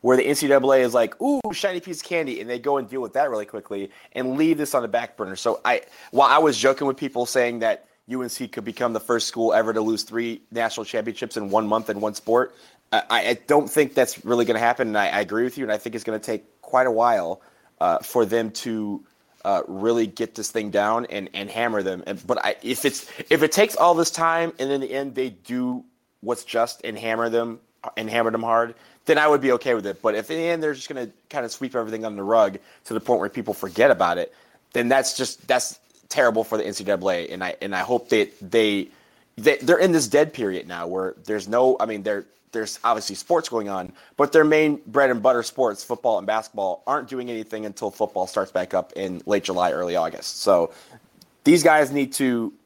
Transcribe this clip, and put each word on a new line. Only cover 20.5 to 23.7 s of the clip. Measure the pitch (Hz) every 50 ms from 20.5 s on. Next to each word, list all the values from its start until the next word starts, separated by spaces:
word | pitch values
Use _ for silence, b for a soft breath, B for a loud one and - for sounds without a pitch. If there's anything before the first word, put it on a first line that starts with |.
thing | - 117 107 104
down | 92 101 101 104 110 117 123
and, | - - 101 98 87 _
and | 92 101 101
hammer | - 113 120 120 113 104 95
them. | 95 92 90 -
And, | - 101 90 -
but | 98 123 - -
I, | 101 - - -
if | 107 127 - -
it's, | 143 131 - - B B B B -
if | 160 165 151
it | 156 160
takes | - 208 214